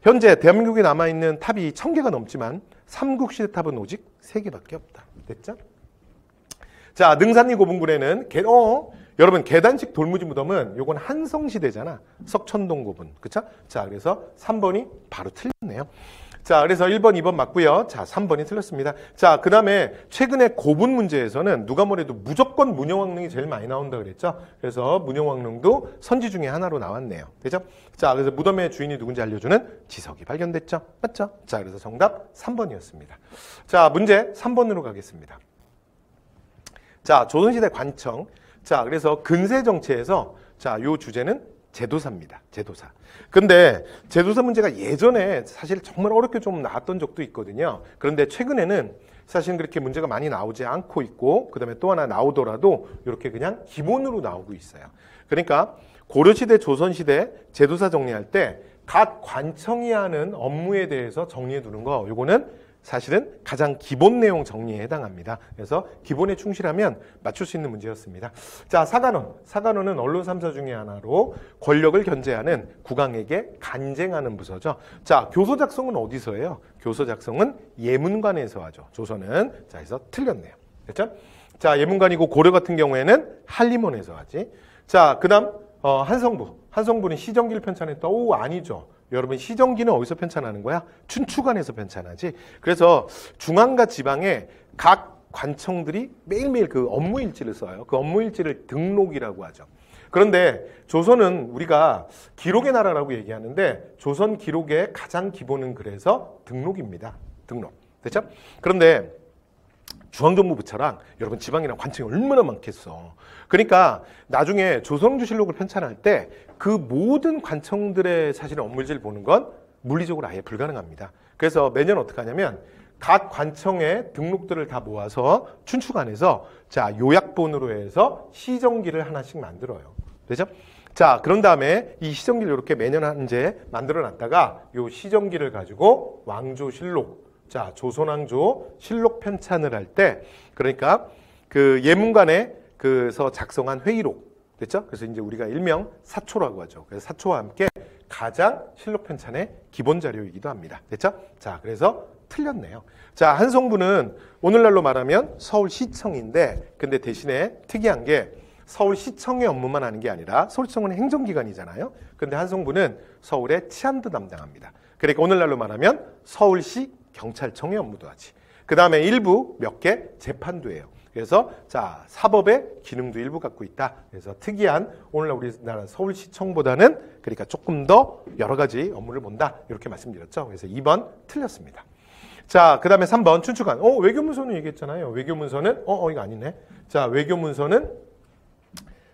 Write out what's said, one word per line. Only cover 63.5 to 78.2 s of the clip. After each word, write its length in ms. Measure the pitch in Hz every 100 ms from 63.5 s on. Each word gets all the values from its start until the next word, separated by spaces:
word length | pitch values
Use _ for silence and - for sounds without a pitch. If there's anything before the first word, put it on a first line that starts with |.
| 135 151 139
기본 420 | - 131 190 240
내용 240 | 220 170
정리에 360 | 135 107 117 107
해당합니다. 580 | 117 156 107 90 87 117 - -
그래서 300 | 101 165 185 -
기본에 340 | - 143 196 190
충실하면 640 | 208 196 180 170 202 110 - _
맞출 240 | 101 - 180
수 100 | 165
있는 140 | 147
문제였습니다. 600 | 107 107 107 95 92 120 - - - -
자, 180 | 170 160
사관원. 500 | 240 247 180 - -
사관원은 560 | _ 208 220 208 190 160
언론 240 | 123 175
삼 160 | 180 180
사 120 | 165
중에 220 | 139 135
하나로 640 | 117 104 101 107 165 233 - - -
권력을 440 | - 147 156 185
견제하는 680 | 196 139 131 113 139 139 98 -
국왕에게 760 | - 127 135 117 107 180 - -
간쟁하는 800 | - 131 135 139 185 160 127 101
부서죠. 400 | 92 92 156 147 - -
자, 260 | - 147 110
교서 220 | 175 196 277
작성은 400 | 285 - 262 180
어디서 380 | 110 127 110
해요? 260 | 101 165 160 _ _
교서 240 | 117 110 127
작성은 520 | 110 - 131 254 - - -
예문관에서 840 | 120 131 170 214